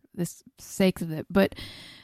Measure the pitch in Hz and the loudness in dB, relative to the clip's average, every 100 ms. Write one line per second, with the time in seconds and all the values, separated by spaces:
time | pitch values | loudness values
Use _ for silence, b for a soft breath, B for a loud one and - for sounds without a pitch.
0 | _ - 170 - - - - - 190 - | _ -8 -8 -10 -20 -20 -8 2 2 2
1 | 170 156 - 185 190 - B B B B | -4 -8 0 4 4 2 B B B B